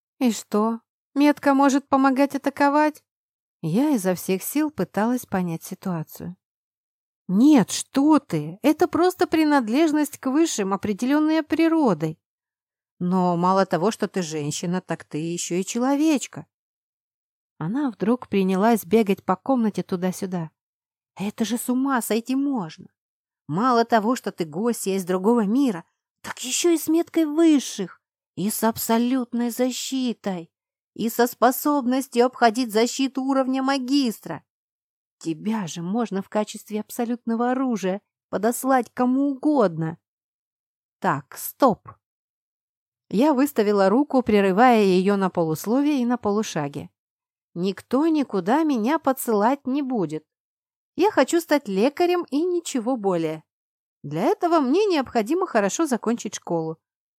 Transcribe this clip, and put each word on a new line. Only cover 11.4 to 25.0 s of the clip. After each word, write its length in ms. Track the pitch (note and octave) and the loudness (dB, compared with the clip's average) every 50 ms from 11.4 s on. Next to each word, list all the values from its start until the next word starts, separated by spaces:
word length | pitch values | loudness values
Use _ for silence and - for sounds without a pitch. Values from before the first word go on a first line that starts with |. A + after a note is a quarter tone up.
природой. 760 | D4+ - D#4 D4+ E4 E4 D#4+ E4 D4+ A#3+ F3+ D3+ D#3+ D#3+ D#3+ _ _ _ _ _ _ _ _ _ _ _ _ _ _ _ _ - F3 | -2 -2 0 2 2 2 2 2 2 2 2 0 -2 -6 -6 _ _ _ _ _ _ _ _ _ _ _ _ _ _ _ _ -6 -2
Но 300 | F3+ F#3 F#3 F3+ F3+ F3 | 0 0 2 2 2 2
мало 300 | E3+ F3 F3+ F#3+ F#3+ F#3+ | 2 2 2 2 2 2
того, 260 | - - D#3+ E3 G#3+ | 2 0 0 0 -2
что 160 | A3 - G#3+ | -2 -2 -6
ты 140 | F#3 - G3 | -6 -4 -6
женщина, 580 | F3+ D3+ D#3 D#3 C#3+ D3 D3+ - - F3 F3+ F#3 | -6 -6 -6 -6 -6 -6 -6 -6 -6 -4 -4 -4
так 240 | - - E3 - - | -4 -6 -10 -10 -10
ты 140 | _ - | _ -8
еще 380 | D3 D#3+ E3 F3 F3 - - E3+ | -6 -6 -6 -6 -6 -6 -4 -4
и 100 | F3+ F#3+ | -4 -4
человечка». 800 | - - A#3+ B3 C4+ C#4+ C#4 D4+ D#4+ D#4 B3+ - - - C#3 D#3 _ _ _ _ _ _ _ _ _ _ _ _ _ _ _ _ _ _ _ _ _ _ | -4 -4 -2 0 0 0 2 2 2 2 0 -2 -6 -14 -16 -18 _ _ _ _ _ _ _ _ _ _ _ _ _ _ _ _ _ _ _ _ _ _
Она 340 | - D#3 E3 A3 C#4 D4+ C4 | -8 -6 -4 -2 -2 -2 -4
вдруг 380 | G#3 - F3+ G#3 B3 B3 - - | -4 -2 0 0 0 0 -2 -2
принялась 560 | - G3 F#3+ F#3 F#3+ F#3 G3+ A3+ A#3+ G3+ - | 0 0 2 2 2 2 2 2 2 2 0
бегать 400 | E3+ G#3 A3+ A3 F#3+ G3 - - | 0 2 2 2 2 0 -2 0
по 100 | - F#3 | -4 -4
комнате 480 | - - - C4+ B3 A3+ G#3+ - - F3+ | -2 0 -2 0 0 0 0 -2 -4 -6
туда-сюда. 680 | - F#3+ F3+ F3+ F#3 F3+ - G3+ F#3 F3+ F3 D#3+ D#3+ _ _ _ _ _ _ _ _ _ _ _ _ _ | -4 -4 -4 -2 -4 -4 -4 -8 -6 -6 -6 -8 -8 _ _ _ _ _ _ _ _ _ _ _ _ _
«Это 260 | - F#3 G#3 - - A3+ | -10 -8 -8 -4 -4 -4
же 140 | G3 A#3 | -2 -2
с 100 | A#3 - | -4 -2
ума 340 | - B3 B3+ C4+ C#4 C4+ A#3+ | -2 -2 0 0 0 0 -2
сойти 320 | A3 - G#3 A#3 A3+ - B3+ | -2 0 -2 -2 -2 -2 -2
можно! 520 | C4+ C#4 C#4+ C4+ A#3+ F3+ D#3 - - - - _ _ _ _ _ _ _ _ _ _ _ | -2 -2 -2 -2 -4 -6 -8 -10 -18 -20 -20 _ _ _ _ _ _ _ _ _ _ _
Мало 360 | - C#3+ F3+ A#3 C4 B3 A#3 A#3 | -6 -2 0 2 2 2 2 2
того, 320 | A#3 A#3+ A3+ G3 A3 C4 | 2 2 2 2 2 -2
что 160 | A#3 - G3+ | -2 -4 -8
ты 140 | - - F3+ | -6 -6 -6
гостья 500 | D#3 C#3+ E3 A3 A#3+ A3 - - G3 F#3+ | -6 -4 -4 -2 -2 -2 -2 -2 -2 -2
из 80 | G3 | -2